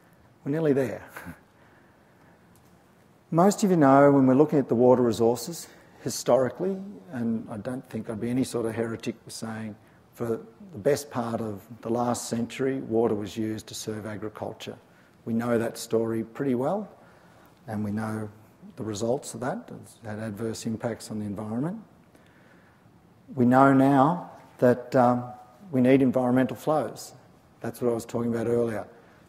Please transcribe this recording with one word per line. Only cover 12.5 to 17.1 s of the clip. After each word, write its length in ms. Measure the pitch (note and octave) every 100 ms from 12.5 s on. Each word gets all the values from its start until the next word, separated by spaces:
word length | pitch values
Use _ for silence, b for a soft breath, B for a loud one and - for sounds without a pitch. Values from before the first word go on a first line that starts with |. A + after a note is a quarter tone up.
| - C3 C3+
water 340 | C3 A2+ A#2
was 220 | G#2+ G#2 A2+
used 300 | A2 A2 -
to 80 |
serve 320 | - - G#2+ G#2
agriculture. 720 | G#2 G#2+ - G2+ - - - _ b b b -
We 80 |
know 240 | A2+ A#2+ A#2+
that 180 | A2+ -
story 480 | - A2+ A2+ A2+
pretty 300 | A2+ - C#3+
well, 340 | B2 C3+ G3 G3 - B